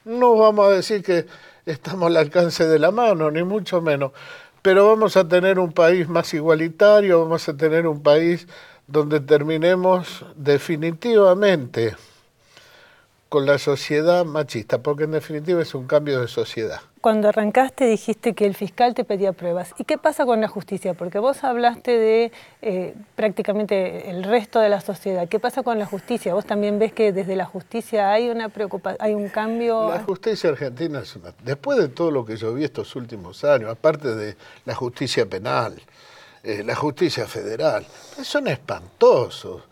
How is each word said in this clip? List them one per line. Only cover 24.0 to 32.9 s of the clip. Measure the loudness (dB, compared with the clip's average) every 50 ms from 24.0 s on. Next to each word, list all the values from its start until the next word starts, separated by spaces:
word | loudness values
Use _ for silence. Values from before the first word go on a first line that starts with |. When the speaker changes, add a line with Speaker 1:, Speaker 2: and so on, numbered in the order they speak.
| -12 -10
Speaker 2:
el | -10 -8 -4
resto | 0 0 -2 -2 0 0 2
de | 2 2
la | 2 0
sociedad. | -2 -8 -10 -8 -6 -6 -4 -4 -4 -4
¿Qué | -4 -4
pasa | -4 -4 -4 -4 -4
con | -4 -4 -4
la | -4
justicia? | -6 -8 -12 -8 -6 -6 -4 -4 -2 -4
¿Vos | -4 -4
también | -4 -4 -2 -2 -2 0 0
ves | -2 -2 0
que | 0 0 0 0
desde | -2 -4 -4 -4
la | -6 -6
justicia | -6 -10 -16 -16 _ -10 -10 -8 -4 -2 0 0 2 2
hay | 0 0 -2
una | -4 -6 -6 -8
preocupa-, | -6 -8 -8 -8 -8 -8 -8 -8 -8 -4
hay | -4 -4 -2
un | -2 -6 -6
cambio? | -6 -6 -6 -4 -4 -4 -2 -2 -2 0 -2 -2
Speaker 1:
La | -4 -4 -4
justicia | -6 -8 -4 -4 -4 -4 0 0 -2
argentina | -2 -2 -6 -10 -8 -6 -8 -6 -6 -8
es | -10 -12 -16
una... | -18 -20 -20 -20 _ -8
Después | -8 -8 -6 -4 -2 0 0
de | 0 -2
todo | -2 -4 -4 -2 -2
lo | -2 -4
que | -6 -10
yo | -8 -6 -6 -6
vi | -4 -6
estos | -6 -6 -8 -10 -10